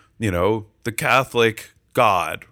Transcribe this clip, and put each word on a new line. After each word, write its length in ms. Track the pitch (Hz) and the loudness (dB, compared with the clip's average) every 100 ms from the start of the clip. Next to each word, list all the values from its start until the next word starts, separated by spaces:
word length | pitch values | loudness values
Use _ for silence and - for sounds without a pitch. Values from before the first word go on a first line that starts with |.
| _ - | _ -6
you 120 | 110 | -4
know, 340 | 87 95 110 101 _ | 0 0 0 -6 _
the 80 | 120 | -10
Catholic 800 | 110 123 123 131 120 113 110 - _ _ | -4 0 0 0 0 0 -2 -12 _ _
God, 520 | 131 117 90 80 87 - | 0 2 2 -2 -8 -14